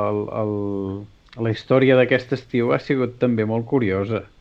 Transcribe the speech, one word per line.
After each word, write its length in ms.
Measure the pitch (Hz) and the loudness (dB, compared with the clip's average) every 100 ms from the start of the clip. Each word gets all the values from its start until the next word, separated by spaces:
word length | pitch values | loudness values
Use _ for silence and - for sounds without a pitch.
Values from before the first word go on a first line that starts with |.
el, 200 | 104 104 101 | 0 -2 -4
el, 220 | - 107 104 101 98 98 98 101 - _ - | -4 -4 -4 -4 -6 -6 -8 -12 -20 _ -6
la 140 | 113 | -4
història 420 | 107 - 131 131 127 | -2 2 4 6 6
d'aquest 360 | 123 127 127 | 4 2 0
estiu 380 | 131 - 123 120 | -6 -4 -2 0
ha 60 | 143 | 0
sigut 360 | - 135 120 120 | 0 -2 -2 0
també 260 | 127 117 107 | 0 0 0
molt 220 | 113 117 | -2 0
curiosa. 540 | 139 110 95 98 107 - _ | 0 0 -2 -2 -4 -6 _